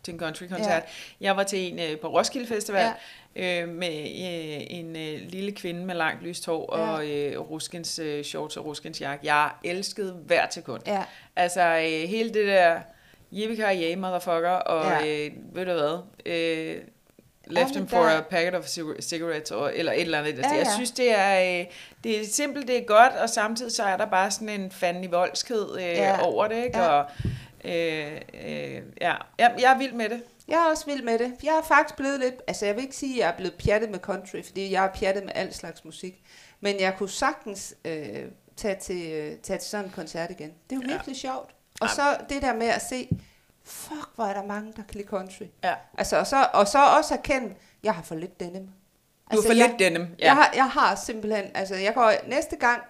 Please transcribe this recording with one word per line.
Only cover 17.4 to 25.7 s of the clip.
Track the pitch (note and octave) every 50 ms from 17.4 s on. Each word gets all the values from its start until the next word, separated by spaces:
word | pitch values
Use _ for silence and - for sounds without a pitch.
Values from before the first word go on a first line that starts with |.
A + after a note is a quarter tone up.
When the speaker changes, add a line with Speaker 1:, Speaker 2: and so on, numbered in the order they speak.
| _
Speaker 1:
"Left | - - F3 - C4+
Speaker 2:
Jamen, | C#4
Speaker 1:
him | C#4+ F#3+ -
for | A#3+ F3+
Speaker 2:
der | E3 D#3+ D#3+ D#3+
Speaker 1:
a |
packet | D#3+ - F#3+ E3 E3+ F3+ F#3
of | E3+ D#3
cigar-, | C3 - E3+ D#3+ D#3 - -
cigarettes", | - - F3 D#3+ E3+ E3+ D#3 D#3 D#3 -
og, | - A2 C#3 D3 -
eller | - E3 C#3
et | A2 D3+
eller | F3 E3 D#3 D3+
andet. | D3 D#3 D#3 E3
Speaker 2:
Ja, | - C#4
Speaker 1:
Jeg | D4+ D4+ C4+
Speaker 2:
ja. | A#3 G#3
Speaker 1:
synes, | A#3 B3+ A#3+
det | - B3+ B3 A#3+ A3 G3+
er, | F#3+ G3 G3 F#3 F#3 F#3 F3+ F3
øh, | F3+ - - - - - - _ -
det | A3+ G#3+ G#3+
er | G#3+ G3+
simpelt, | - C#4+ D4 C#4+ C4 C#4+ B3+ A#3+
det | B3 A#3+
er | G3
godt, | G#3 G#3 A3 A#3+ C4
og | - F#3 A3 A3+
samtidig | - A#3 G#3 A3 A3+ A#3 B3+ A3+
så | - -
er | G#3 G3 F#3
der | F#3+ G#3+
bare | G#3 F#3+ F#3 F#3+ G#3
sådan | G3+ - A3 G#3+
en | G#3 G3+ F#3+ F#3+
fandenivoldskhed, | - - F#3 F3 F3 F3+ F#3 F3+ F3 F3 F3+ - - - - - A#3 G#3+ F#3+ -